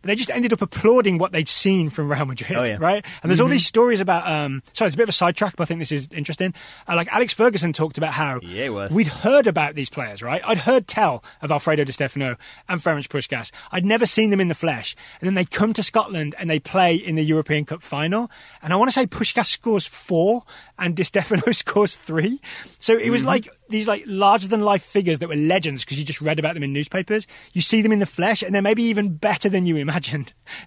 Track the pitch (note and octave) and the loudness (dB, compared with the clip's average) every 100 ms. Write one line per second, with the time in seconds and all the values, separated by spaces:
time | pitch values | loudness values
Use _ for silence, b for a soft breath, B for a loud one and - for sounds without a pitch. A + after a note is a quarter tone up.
0 | F3 A3 B3+ A#3+ A#3+ A3+ G3+ - G#3+ B3 | -2 -2 -2 -2 0 0 -2 2 4 6
1 | G3+ F3 F#3 F3 D3+ - G3 F#3+ D#3 C#3+ | 4 2 0 -2 0 0 2 2 0 -4
2 | D3 C#3+ C#3 B2+ - A#2+ B2 G#2 E3 G3+ | -4 -2 -4 -6 -6 -2 -2 0 0 0
3 | - B E3 F3+ B3+ C4+ - A3 A#3+ G#3+ | -4 B 0 4 4 4 2 4 4 4
4 | F#3+ E3+ F3 D#3 C#3+ C3+ - - G#3+ C#3+ | 2 0 0 -2 -2 -6 -10 -2 0 2
5 | A3+ - F3+ F3+ G3+ - E3 E3 D3+ D3 | 2 4 2 2 -2 -2 -4 -4 -4 -6
6 | C3+ E3 D3 D#3+ F#3 - B B B E3+ | -6 -10 -8 -4 -4 -4 B B B -2
7 | E3+ G#3+ A#3+ - A#3 G3+ E3+ D3+ D#3 D3 | 0 0 0 4 4 4 -2 0 -2 -2
8 | D#3 C#3 D3+ C3 F2 F#2 C3+ G2+ G2 F3 | -4 -2 -2 -4 -8 -6 -6 -4 -2 2
9 | F3 - G#3 C#4+ A3+ E3 D3+ D3+ C3 - | 0 0 4 6 4 2 -2 -4 -8 -6
10 | A#2 G2+ A#2 D#3 - G#3+ C3 B3+ - - | -10 -10 -6 -4 -2 0 4 2 2 0
11 | G3 B2 B B D3 D3+ - D3+ C#3 B2+ | 0 0 B B -2 -2 2 0 0 -2
12 | C3+ C#3+ C3 A#2+ B B B F3+ E3+ D3+ | -4 -2 -6 -6 B B B -4 -2 -2
13 | C3+ C#3+ - B2+ G#2+ B B F#3 F#3 A3 | -2 -6 -6 -8 -8 B B -4 0 2
14 | A#3+ - A3 G3+ F3+ D#3+ E3 B2 G#2+ - | 2 2 2 2 2 0 -2 -4 -8 -14
15 | B B F3 F#3+ F3+ - G#3 A3+ G3 A3+ | B B -2 0 -2 0 0 0 0 0
16 | - F3+ D3+ - F3 D#3 - F#3 F3+ E3+ | 0 -4 -6 -6 -4 -4 -2 2 4 2
17 | F#3+ D#3+ D3+ D#3 D3+ D3+ D3+ E3 - C#3+ | 0 -2 2 0 2 -2 -2 -10 -8 -4
18 | D#3+ G#3 A#3 B B B D#3 F#3 B3+ C4+ | -2 -2 -4 B B B -2 2 2 2
19 | B3 - A3 - G#3+ - A#3 G#3 - - | 0 -2 -2 0 -2 -2 0 -2 -2 -14
20 | - E3+ F3+ A#3 - B B - F3+ E3+ | -2 2 2 0 -4 B B -6 -4 -2
21 | F3+ G3+ E3+ F#3+ - A3+ - G3+ G#3 - | 0 0 0 0 2 0 0 2 0 -2
22 | - D#3+ F#3 C4 B B B B - A3+ | -4 -2 0 -4 B B B B 2 2
23 | A3+ A#3 - B3+ A3 - _ G#3+ G#3+ G#3 | 2 0 2 0 -2 -20 _ -4 -2 -2
24 | - G3 G3 G#3+ F#3 A3 G#3 G3 - G#3 | -4 2 4 4 2 0 2 2 0 -2
25 | F3 D#3 E3+ D3+ D3+ F#3 D#3 C3+ - C#3 | 0 -2 -2 -2 2 2 0 -6 -8 -8
26 | D3 D3 D3+ D#3 D#3 E3+ C#3+ C#3 D3 F#3+ | -8 -4 -2 -2 -2 -4 -4 -4 -4 -6
27 | F3+ G#3+ - B B F#3 - A3+ G#3+ G#3+ | -2 -4 -4 B B -2 2 2 4 2
28 | G3 - F3+ G#3+ F#3 G3 G3 A3 A#3 G#3 | 0 0 0 0 0 0 2 2 2 0
29 | G#3 D#3 G#3 - G3+ F#3+ F3+ D#3+ C#3+ D#3+ | -2 -2 -2 0 0 2 0 0 -2 -4
30 | - D3+ C3 _ - B | -4 -8 -8 _ -18 B